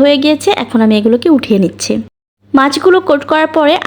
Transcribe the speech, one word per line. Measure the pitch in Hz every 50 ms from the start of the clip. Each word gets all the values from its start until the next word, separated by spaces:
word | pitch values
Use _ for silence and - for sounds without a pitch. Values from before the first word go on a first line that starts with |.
হয়ে | 269 285 285 269
গিয়েছে, | 277 302 302 294 - 392 403 - 240
এখন | - - 226 220
আমি | 220 214 208
এগুলোকে | 208 220 233 240 - 349 302
উঠিয়ে | 247 - - 220 196 185
নিচ্ছি। | 160 - - - - - 226 226 - _ _ _ _ _ _ _ _ -
মাছগুলো | 277 269 285 277 311 - 381 359 370 370 -
কোট | 294 285 - -
করার | 311 311 320 311 320
পরে | 330 302 285 339 - -